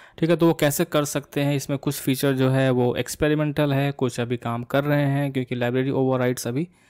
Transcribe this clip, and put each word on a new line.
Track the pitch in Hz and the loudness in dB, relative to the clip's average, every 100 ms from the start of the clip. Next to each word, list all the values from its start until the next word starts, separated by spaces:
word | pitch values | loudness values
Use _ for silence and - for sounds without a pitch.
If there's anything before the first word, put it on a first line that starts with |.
| - - | -20 -4
ठीक | 160 | 0
है, | 165 | 4
तो | 165 | 4
वो | |
कैसे | 160 147 143 | 4 0 0
कर | 170 151 | 0 0
सकते | 143 143 - 147 | -2 -4 -6 -2
हैं, | 143 143 | 0 0
इसमें | - 139 | -2 -4
कुछ | 147 | -4
फीचर | 139 - 131 143 | -4 -2 0 0
जो | 131 131 | 2 2
है | 131 131 | 4 2
वो | 127 123 - | 2 2 0
एक्सपेरिमेंटल | 123 - 151 151 151 143 147 | -6 -2 0 0 0 0 0
है, | 135 143 | 0 -2
कुछ | 139 127 - | -2 -2 -2
अभी | 117 123 | -4 -4
काम | 117 120 | -4 -6
कर | 131 139 | -2 0
रहे | 147 147 139 | 2 2 2
हैं | 139 139 | 0 -2
क्योंकि | 135 123 | -4 -4
लाइब्रेरी | 123 120 127 135 | -2 0 0 0
ओवरराइड्स | 135 131 131 127 127 120 | 0 2 2 0 -2 -4
अभी, | 127 180 _ _ | -4 -6 _ _